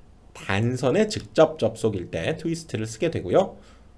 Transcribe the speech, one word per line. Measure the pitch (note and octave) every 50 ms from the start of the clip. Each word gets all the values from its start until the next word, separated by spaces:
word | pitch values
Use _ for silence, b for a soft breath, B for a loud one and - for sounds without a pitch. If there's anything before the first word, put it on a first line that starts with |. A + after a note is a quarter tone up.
| - - - - - -
단선의 | - - - - G2 G2+ A2+ A#2+ B2+ B2+ D3 B2+ C3 G3 G#3+ G#3
직접 | - G#2 - - - - D#3 D3+ - -
접속일 | - A2 A2 - - A2 G2+ F#2 E2+ -
때 | - E2 E2 A#2 D#3+ D#3+
트위스트를 | - E3 E3 D#3+ - - - G#2+ A2
쓰게 | A2 - - F3 D#3+
되고요. | - G2 D#2+ F2+ A2 E3 G3 - b b b b b b b b b